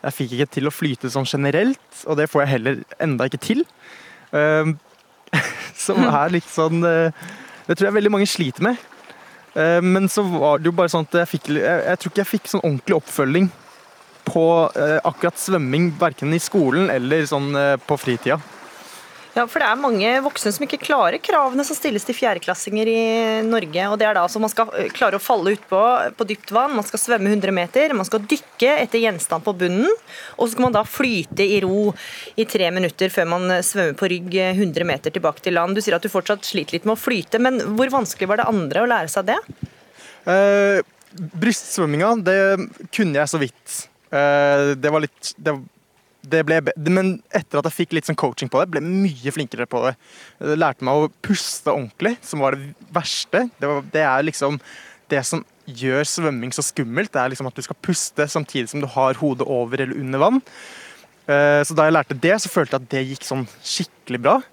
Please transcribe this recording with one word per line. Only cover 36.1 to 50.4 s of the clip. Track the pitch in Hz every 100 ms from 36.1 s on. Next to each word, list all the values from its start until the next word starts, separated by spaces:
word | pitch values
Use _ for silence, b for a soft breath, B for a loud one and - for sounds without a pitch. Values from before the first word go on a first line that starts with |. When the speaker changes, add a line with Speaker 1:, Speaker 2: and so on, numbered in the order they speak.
Speaker 3:
fortsatt | 190 180 202
sliter | - 196 147 170
litt | 208
med | 220
å |
flyte, | - 226 - 226
men | 254 254 - 214
hvor | 262
vanskelig | 262 196 - 190
var | 214
det | 226
andre | 214 151 156
å | 240
lære | 226 160
seg | 196 190
det? | 302 - - B B B B B B -
Speaker 1:
Eh, | 190 202 202 202 196 - _ _ 180 160 165
brystsvømminga, | 220 208 - - 160 147 202 233
det | 180 190 196 196 220 - 196
kunne | - 190 143
jeg | 147
så | 160
vidt. | 131 _ - - - _ _
Eh, | 147 143 143 143 143 143 139
det | 147
var | 156
litt, | 151 _ - -
det, | 156 139 - _ _ _ _ _
det | 139 160 151
ble | 160
be-, | 143 - 151
men | 185 190 180 _
etter | - 156 147
at | 160
jeg | -
fikk | 170 165
litt | -
sånn | 156
coaching | 135 117 127
på | 131
det, | 180
ble | 156
jeg | 156 190 196
mye | 131 131
flinkere | 147 135 117 120
på | 123 123
det. | 127 B B B B